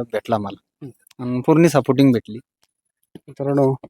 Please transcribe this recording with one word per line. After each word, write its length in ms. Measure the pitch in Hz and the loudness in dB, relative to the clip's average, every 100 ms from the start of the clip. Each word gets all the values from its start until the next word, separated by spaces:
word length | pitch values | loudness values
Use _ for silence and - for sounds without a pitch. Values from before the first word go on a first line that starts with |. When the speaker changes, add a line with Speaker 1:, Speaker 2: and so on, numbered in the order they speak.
| 120 | -4
Speaker 1:
भेटलं 240 | 107 - 113 | -6 -4 -4
आम्हाला. 500 | 98 95 _ _ 139 | -4 -12 _ _ -20
Speaker 2:
हम्म. 380 | - _ - | -20 _ -12
Speaker 1:
आणि 180 | 123 127 120 | -6 -4 2
पूर्ण 220 | 156 170 | 4 4
सपोर्टिंग 440 | 143 123 127 139 | 2 0 2 4
भेटली. 260 | 117 - 110 - _ _ _ _ _ _ - | 2 -2 -14 -18 _ _ _ _ _ _ -20
Speaker 2:
मित्रांनो, 600 | - 135 139 143 135 135 - | -18 -8 -4 0 0 -2 -2